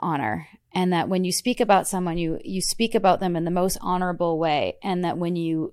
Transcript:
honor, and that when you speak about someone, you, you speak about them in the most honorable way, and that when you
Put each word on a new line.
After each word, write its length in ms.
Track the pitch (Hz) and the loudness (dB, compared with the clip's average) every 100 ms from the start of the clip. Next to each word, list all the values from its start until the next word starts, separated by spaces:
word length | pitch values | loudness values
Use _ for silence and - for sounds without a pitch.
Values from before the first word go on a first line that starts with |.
honor, 480 | 165 147 110 110 151 - _ | -2 -2 -2 -4 -8 -20 _
and 200 | 185 185 | -2 2
that 160 | 175 - | 2 2
when 140 | 185 | 0
you 60 | 180 | 0
speak 280 | 175 247 247 | -2 0 2
about 260 | 214 190 - | 4 4 4
someone, 320 | 185 180 170 | -2 -2 -2
you, 220 | 160 - | -2 -4
you 160 | - 185 | -6 -4
speak 340 | - - 226 | -4 0 0
about 260 | 220 190 - | 2 4 4
them 160 | 185 170 | 2 0
in 80 | |
the 60 | 170 | 0
most 260 | 180 185 - | 0 0 -2
honorable 580 | 185 180 180 175 170 160 | -2 -2 0 0 0 0
way, 380 | 165 147 95 - | 2 2 0 -4
and 220 | 196 180 | -4 -2
that 120 | 170 160 | 0 -2
when 180 | 175 175 | -2 -2
you 360 | 165 160 156 | 0 -2 -2